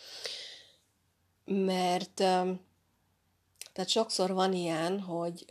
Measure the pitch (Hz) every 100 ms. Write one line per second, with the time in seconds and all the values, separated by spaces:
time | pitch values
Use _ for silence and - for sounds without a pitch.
0 | - - - - - - - _ _ _
1 | _ _ _ _ - 196 190 185 180 180
2 | 190 - 185 185 185 185 - _ _ _
3 | _ _ _ _ _ - - - 185 226
4 | 220 - 185 190 190 185 170 160 165 202
5 | 180 170 175 175 -